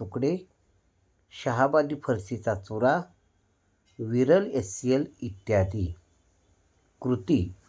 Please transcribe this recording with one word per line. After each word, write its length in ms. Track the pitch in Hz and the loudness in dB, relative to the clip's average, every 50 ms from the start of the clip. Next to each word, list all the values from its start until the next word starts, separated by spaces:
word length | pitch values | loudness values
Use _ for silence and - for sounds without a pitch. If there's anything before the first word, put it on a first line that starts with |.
तुकडे, 460 | 110 98 - 120 131 151 180 185 - _ _ _ _ _ _ _ _ _ _ _ _ _ _ _ _ _ | -10 -8 -4 -2 -2 -2 -2 -4 -6 _ _ _ _ _ _ _ _ _ _ _ _ _ _ _ _ _
शहाबादी 640 | - - - 135 117 123 135 143 151 156 147 147 147 143 - | -14 -8 -4 -2 2 2 2 4 4 2 2 0 -4 -6 -2
फरशीचा 500 | 139 120 101 98 - 123 - - 113 104 | -2 -2 -2 -4 -8 -8 -6 -2 -2 -4
चुरा, 480 | 95 - - 110 107 120 131 156 175 175 - _ _ _ _ _ _ _ _ _ _ _ _ _ _ _ _ _ - | -4 -4 -8 -2 0 2 2 2 2 -2 -6 _ _ _ _ _ _ _ _ _ _ _ _ _ _ _ _ _ -10
विरल 520 | 113 110 117 123 127 139 170 196 202 240 | -6 -2 0 2 4 6 4 4 4 0
एचसीएल 560 | 135 131 - - - - 123 127 131 143 151 - - - | -2 -4 -4 -6 -8 -4 0 2 2 2 0 -2 -8 -12
इत्यादी. 720 | - 104 95 - - - 107 98 95 92 107 107 92 85 - - _ _ _ _ _ _ _ _ _ _ _ _ _ _ _ _ _ _ _ - | -12 -12 -12 -8 -2 0 2 2 2 2 -2 -4 -4 -4 -6 -10 _ _ _ _ _ _ _ _ _ _ _ _ _ _ _ _ _ _ _ -6
कृती, 520 | - 127 127 123 - - 147 104 90 92 - _ _ | -2 -2 -2 -2 0 0 0 0 0 -2 -6 _ _